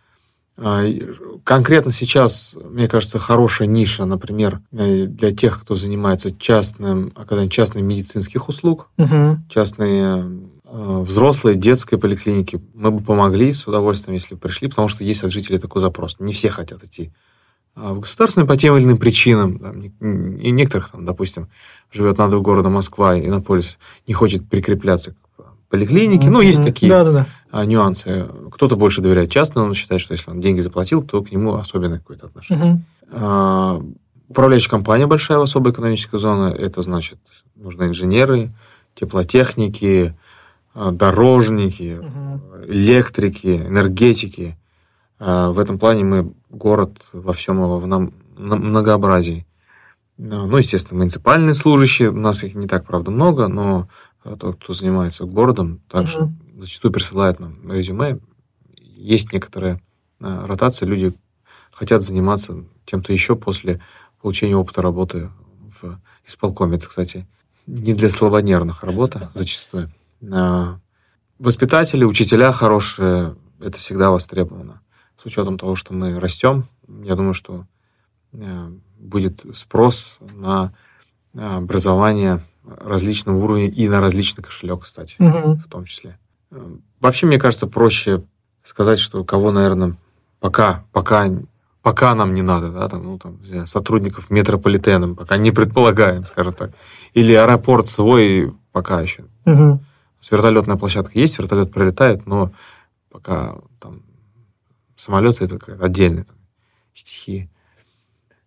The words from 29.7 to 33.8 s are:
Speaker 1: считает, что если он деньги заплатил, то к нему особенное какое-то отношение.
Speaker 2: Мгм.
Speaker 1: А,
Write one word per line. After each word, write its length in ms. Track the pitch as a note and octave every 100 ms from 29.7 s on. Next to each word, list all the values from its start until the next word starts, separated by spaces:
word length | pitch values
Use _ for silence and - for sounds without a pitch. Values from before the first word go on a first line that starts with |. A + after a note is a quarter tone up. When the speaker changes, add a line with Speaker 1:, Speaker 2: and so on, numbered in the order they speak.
Speaker 1:
считает, 260 | G2 - F#2
что 120 | -
если 140 | E2+ -
он 100 | F2
деньги 200 | F#2+ F2+
заплатил, 400 | F2 F2+ F#2 D#3+
то 200 | C#3 G2+
к 80 | G2+
нему 240 | G2 G#2+
особенное 440 | G#2 G2+ F#2+ F2 E2
какое-то 280 | - - -
отношение. 380 | - - D#3+
Speaker 2:
Мгм. 200 | E3+ E3+ E3 _ _
Speaker 1:
А, 680 | A#2 G#2 G2+ G2 F#2+ F#2+ F2+